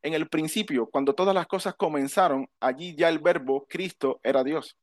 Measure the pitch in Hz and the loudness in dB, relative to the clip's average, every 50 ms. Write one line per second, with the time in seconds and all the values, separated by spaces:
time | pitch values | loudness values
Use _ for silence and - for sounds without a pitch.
0 | - 147 160 156 160 - - 160 156 156 - 220 208 - 151 123 113 - - 139 | -6 -2 -2 -2 -4 -2 -2 -2 -2 -2 -2 -4 -2 0 0 -2 -2 0 -2 0
1 | 139 139 135 - 185 196 190 190 165 _ - 185 - 196 180 _ 196 165 156 147 | 0 0 2 2 2 2 2 2 0 _ -4 -4 -4 -4 -4 _ -2 -2 0 -2
2 | 135 139 - 208 185 175 139 135 131 - _ _ - 131 131 139 170 180 165 143 | -4 -2 2 2 4 4 2 0 -4 -8 _ _ -2 -2 -2 -2 -8 -12 -2 2
3 | 170 165 160 151 151 143 175 165 131 127 135 139 139 _ - - 185 185 - _ | 2 2 2 4 2 2 2 2 0 -2 -2 -2 -2 _ -8 -6 -6 -6 -6 _
4 | - 131 131 - _ 120 135 135 131 135 156 156 131 - - _ | -2 -2 -2 -2 _ 0 2 2 2 0 -2 -4 -6 -8 -20 _